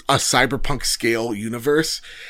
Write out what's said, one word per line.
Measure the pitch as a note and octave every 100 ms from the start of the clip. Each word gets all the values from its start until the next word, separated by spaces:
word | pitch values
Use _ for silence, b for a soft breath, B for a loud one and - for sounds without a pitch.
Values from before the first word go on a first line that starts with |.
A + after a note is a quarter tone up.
| -
a | C#3
cyberpunk | - B2+ B2+ B2+ - C3+ -
scale | - A2+ A2+ A#2 G2+
universe. | A2 A#2+ C3 D3+ D#3 - B B